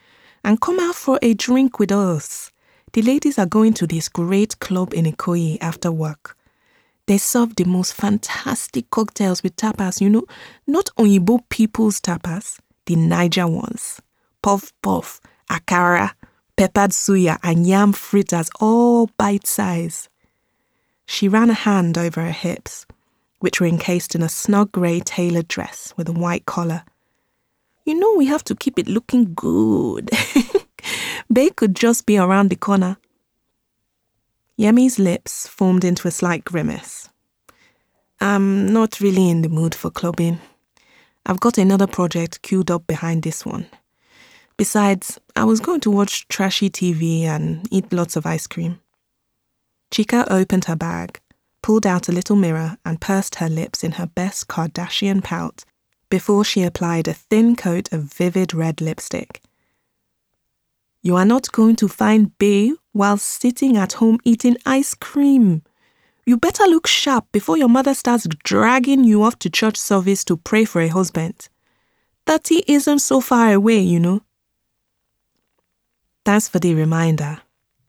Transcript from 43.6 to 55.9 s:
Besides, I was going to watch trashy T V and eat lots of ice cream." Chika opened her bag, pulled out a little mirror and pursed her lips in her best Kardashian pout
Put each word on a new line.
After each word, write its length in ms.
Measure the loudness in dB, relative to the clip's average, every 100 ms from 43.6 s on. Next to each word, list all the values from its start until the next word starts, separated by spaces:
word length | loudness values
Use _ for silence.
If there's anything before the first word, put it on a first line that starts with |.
| -12 _ _ _ _ _ _ _ _ -6
Besides, 640 | -2 2 2 0 -4 -16 _
I 100 | -2
was 160 | 2 2
going 200 | 0 -2
to 100 | 0
watch 380 | 0 0 -4 -8
trashy 400 | -4 -4 -2 -2
T 240 | -2 -2
V 320 | -2 -2 -2
and 420 | -2 -2 -4 -6 -4
eat 220 | -4 -2
lots 220 | -2 -4
of 120 | -4 -4
ice 200 | -6 -6
cream." 340 | -8 -8 -8 _ _ _ _ _ _ _ _ _ _ _
Chika 360 | -4 0 0 2
opened 360 | 0 2 0 -2
her 100 | -4
bag, 440 | -6 -8 -10 -16 _ _ _ _
pulled 240 | 0 2 2
out 220 | 0 -2
a 40 |
little 240 | -4 0 2
mirror 400 | 2 0 -4 -8
and 160 | -8 -6
pursed 360 | -2 -2 -2 -4
her 120 | -4
lips 340 | -4 -6 -6
in 100 | -8
her 140 | -6 -8
best 420 | -6 -6 -6 -10
Kardashian 720 | -6 -6 -6 -8 -4 -2 -2
pout 420 | -2 -6 -8 -12 -20 _ _